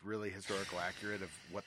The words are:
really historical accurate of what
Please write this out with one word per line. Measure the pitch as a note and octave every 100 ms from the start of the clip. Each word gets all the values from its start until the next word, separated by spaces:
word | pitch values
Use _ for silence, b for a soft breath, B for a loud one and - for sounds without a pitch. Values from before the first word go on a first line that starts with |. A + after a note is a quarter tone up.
really | G2 G#2+ G#2
historical | F#2+ F#2+ G2 F#2+ F2+
accurate | F2 - G#2 G#2
of | F#2 - -
what | F#2+